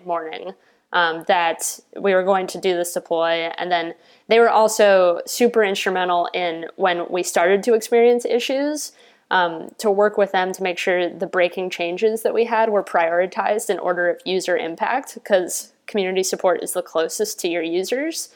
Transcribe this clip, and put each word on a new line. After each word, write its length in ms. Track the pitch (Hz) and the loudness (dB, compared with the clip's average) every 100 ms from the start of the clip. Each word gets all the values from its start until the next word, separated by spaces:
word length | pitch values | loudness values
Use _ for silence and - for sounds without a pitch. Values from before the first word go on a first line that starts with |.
| 180 | -4
morning, 480 | 165 160 170 185 - _ _ _ | -6 -6 -10 -14 -16 _ _ _
um, 320 | 175 170 160 165 | 0 0 0 0
that 500 | 185 170 165 - - _ - | 2 2 -2 -6 -10 _ -4
we 180 | 196 | 0
were 100 | 185 | 2
going 240 | 185 190 185 | 2 2 0
to 100 | 180 | -2
do 160 | 190 175 | -2 0
this 160 | 175 | -2
deploy. 560 | 180 - 165 165 165 165 - | -6 -2 0 0 0 -2 -6
And 140 | 180 | -2
then 220 | 175 165 - _ _ - | -2 -2 -10 _ _ 2
they 120 | 226 | 6
were 100 | 233 | 6
also 720 | - 220 220 208 196 180 170 - | 6 4 4 6 6 4 2 -4
super 380 | - 240 233 | 0 2 4
instrumental 640 | 202 196 202 185 180 175 170 | 2 0 -2 -2 0 0 0
in 320 | 175 175 165 165 - | -2 -4 -4 -10 -2
when 320 | 185 175 - | 0 0 -2
we 140 | 180 | -4
started 400 | 175 196 175 196 | -2 2 4 4
to 100 | 214 | 4
experience 520 | 226 - 233 233 240 - | 0 2 4 6 4 2
issues, 680 | 233 233 269 294 302 - - _ _ _ | -2 0 -2 -2 -4 -8 -14 _ _ _
um, 380 | 185 175 165 - - | 0 0 -2 -12 -4
to 120 | 220 | 0
work 280 | 196 208 208 | 2 2 2
with 160 | 196 | 0
them 180 | 190 185 | 0 -2
to 80 | 185 | -2
make 140 | 185 175 | -4 -2
sure 320 | - 180 175 | 0 0 0
the 180 | 170 180 | -4 -4
breaking 420 | 185 175 190 185 | 0 0 0 -6
changes 540 | - 170 180 220 220 | -6 -6 -2 -2 0
that 100 | 214 | -2
we 100 | 214 233 | 0 0
had 240 | 226 226 | 0 2
were 140 | 208 | 0
prioritized 880 | 190 180 165 175 185 214 196 214 - | 0 0 2 0 0 -2 -2 -2 -2
in 100 | 190 | -2
order 300 | 180 180 175 | -2 0 0
of 100 | 165 - | -2 -4
user 320 | 185 180 170 | -4 0 -2
impact, 600 | 165 165 214 247 277 - | -4 -4 -2 -2 -6 -12
'cause 480 | - 196 175 - - _ - | 0 0 0 -6 -10 _ -6
community 380 | 214 185 190 | -2 0 0
support 380 | 190 190 190 175 | -2 0 0 0
is 100 | 170 | -2
the 80 | 180 | -6
closest 580 | - 160 165 - 214 - | -4 -2 -2 -2 -4 -4
to 80 | 180 | -4
your 140 | 170 | -2
users. 680 | 165 170 185 247 311 320 - | -2 -4 -2 -4 -4 -8 -12